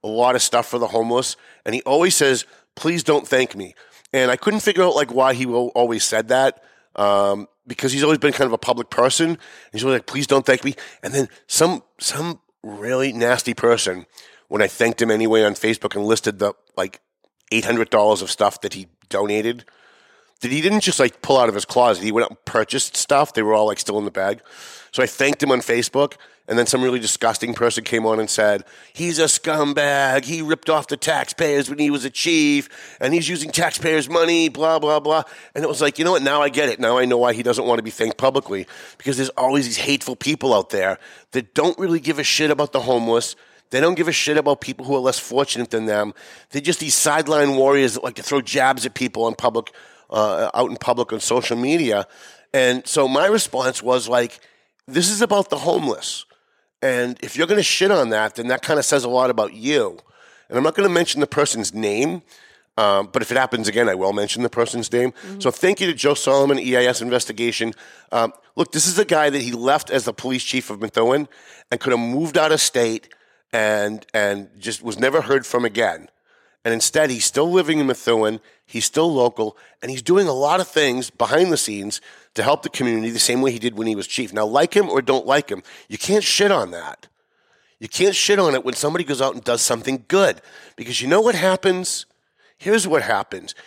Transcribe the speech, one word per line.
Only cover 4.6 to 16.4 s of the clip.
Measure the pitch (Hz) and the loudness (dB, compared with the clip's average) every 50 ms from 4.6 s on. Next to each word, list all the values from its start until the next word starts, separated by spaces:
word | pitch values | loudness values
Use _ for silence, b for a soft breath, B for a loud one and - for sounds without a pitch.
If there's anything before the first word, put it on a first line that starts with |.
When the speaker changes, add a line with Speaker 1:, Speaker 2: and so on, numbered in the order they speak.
Speaker 1:
figure | - 214 196 165 | 0 0 2 4
out, | 185 180 135 | 2 2 4
like, | 143 147 117 120 | 2 0 0 2
why | 131 131 131 131 | 2 2 2 2
he | 120 131 | 0 -2
al-, | 123 117 120 123 120 - | -2 0 0 -2 0 0
always | 120 120 120 117 107 | 0 0 2 0 -2
said | - - 113 110 110 | -2 -2 0 -2 0
that, | 110 127 131 135 135 - _ b b b b b b _ | 2 2 2 2 2 0 _ b b b b b b _
um, | - 104 101 101 101 101 101 101 104 101 _ _ _ _ 127 | 0 2 4 4 4 4 2 0 -2 -6 _ _ _ _ -14
because | 117 - - 135 | -10 -4 -4 -2
he's | 127 139 | 0 2
always | 139 143 156 143 | 2 2 2 2
been | - 147 | 2 0
kind | 131 - 139 127 | 2 2 0 0
of | |
a | 113 - | 0 -4
public | - - 120 120 117 _ | -2 -4 -4 -4 -4 _
person. | - - 120 131 127 - 165 165 170 160 B B B B B B | 0 2 2 2 2 0 0 -2 -2 -6 B B B B B B
He's | - 107 117 | -10 -4 -2
always | 135 131 120 | 0 0 0
like, | - | -2
"Please | - - 143 143 | -6 -6 -6 0
don't | - 139 135 131 | 2 2 2 4
thank | - 131 127 - | 2 2 2 0
me." | 147 - B B B B B - | -6 -8 B B B B B -12
And | 107 123 | -4 -2
then | 139 131 - b b b | -2 -2 -2 b b b
some, | b - - 156 170 185 - _ _ _ _ | b 0 2 2 2 0 -4 _ _ _ _
some | - - - 120 160 175 165 - _ _ _ _ - | -8 -6 -6 -6 -8 -8 -10 -12 _ _ _ _ -18
really | 107 104 104 104 117 131 131 135 135 | -16 -14 -10 -6 -4 -2 -2 -2 -2
nasty | 113 117 117 120 123 117 - 123 117 | -2 0 2 2 2 0 0 -6 -4
person, | - - 117 117 110 - 98 90 90 87 B B B B B B B B B | 0 2 2 4 4 0 -4 -6 -8 -12 B B B B B B B B B
when | - 107 | 0 0
I | 107 | 0
thanked | 98 - - 120 117 113 - | 0 2 0 0 0 2 0
him | 117 113 | 0 2
anyway | 110 107 113 110 110 110 107 | 2 2 2 4 4 4 4
on | 104 101 | 4 0
Facebook | - - 110 113 - - 104 - | 0 -2 -2 -2 -2 -4 -6 -6
and | 101 104 | -4 0
listed | 107 113 - - 117 107 95 | 0 0 0 0 -4 -4 -2